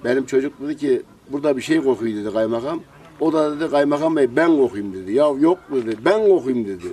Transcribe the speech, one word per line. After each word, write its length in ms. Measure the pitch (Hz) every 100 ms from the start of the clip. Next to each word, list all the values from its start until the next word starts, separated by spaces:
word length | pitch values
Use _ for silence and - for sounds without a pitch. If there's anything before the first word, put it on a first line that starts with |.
Benim 220 | 117 131 131
çocuk 340 | 135 139 -
dedi 160 | 139 147
ki, 260 | 143 123 - - -
"Burada 280 | 139 147 135
bir 60 |
şey 200 | 117 160
kokuyor." 420 | 135 117 113 104
dedi 80 | 104
kaymakam. 480 | 104 110 117 131 165 - - - -
O 120 | 156
da 280 | 156 151 147
dedi, 100 | 160
"Kaymakam 460 | 143 147 147 160 160
Bey, 200 | 131 123
ben 200 | 170 156
kokuyum." 380 | 127 101 101
dedi. 180 | 95 92
"Ya 140 | 113 151
yok." 320 | 139 156 180 -
dedi, 260 | 139 113 107
"Ben 240 | 127 208 214
kokuyum." 380 | 180 127 123 104
dedi. 200 | 95 87